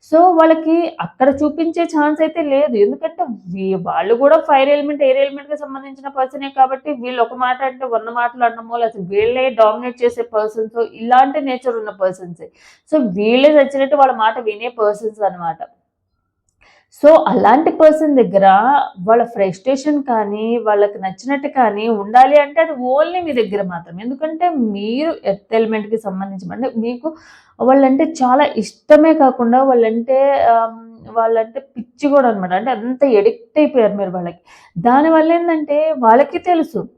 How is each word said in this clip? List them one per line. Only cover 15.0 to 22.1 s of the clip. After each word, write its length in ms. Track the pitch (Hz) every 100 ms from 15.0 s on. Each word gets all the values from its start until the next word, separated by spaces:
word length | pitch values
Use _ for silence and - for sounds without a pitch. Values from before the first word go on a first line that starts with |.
| 220 214
అనమాట. 360 | 196 180 170 165 - _ _ _ _ _ _ _ _ _ _ _ _
So, 160 | _ 294 311
అలాంటి 460 | - 202 202 254 330
పర్సన్ 440 | - 311 311 311 269
దగ్గర 300 | 202 196 196 190 233 285 - 196
వాళ్ళ 220 | 185 233 233
ఫ్రస్ట్రేషన్ 760 | 220 190 - - 269 302 294
కానీ, 440 | 277 226 208 208 220 233
వాళ్ళకి 400 | 220 208 202 202
నచ్చినట్టు 500 | 190 190 240 277 277
కానీ 360 | 277 233 202 220
ఉండాలి 440 | 214 202